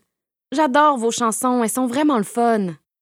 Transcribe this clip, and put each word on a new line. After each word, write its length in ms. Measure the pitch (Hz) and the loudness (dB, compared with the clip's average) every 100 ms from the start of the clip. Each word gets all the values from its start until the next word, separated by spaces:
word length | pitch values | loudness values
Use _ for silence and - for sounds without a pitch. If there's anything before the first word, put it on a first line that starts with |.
| _ _ _ _ - | _ _ _ _ -8
J'adore 440 | 269 302 262 302 269 | -2 0 4 4 2
vos 140 | 226 | -2
chansons, 500 | 226 233 208 254 247 | -2 -2 -2 -2 0
elles 80 | 220 | 0
sont 180 | - 254 | -2 -2
vraiment 300 | 247 302 247 | 0 0 0
le 60 | |
fun. 440 | 190 - 233 220 185 151 _ _ | -2 0 0 0 -2 -8 _ _